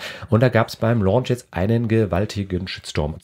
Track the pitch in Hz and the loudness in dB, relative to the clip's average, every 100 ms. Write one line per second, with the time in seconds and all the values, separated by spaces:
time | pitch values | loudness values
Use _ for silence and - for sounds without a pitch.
0 | - - - 113 127 110 113 - 113 120 | -10 -14 0 4 4 4 0 0 0 2
1 | 95 113 123 123 - - 101 117 117 113 | 4 2 0 -4 -4 -4 0 0 2 2
2 | 104 87 107 101 95 90 92 - - - | 2 0 -2 -4 -4 -4 -6 -10 -8 -4
3 | 76 80 | -4 -6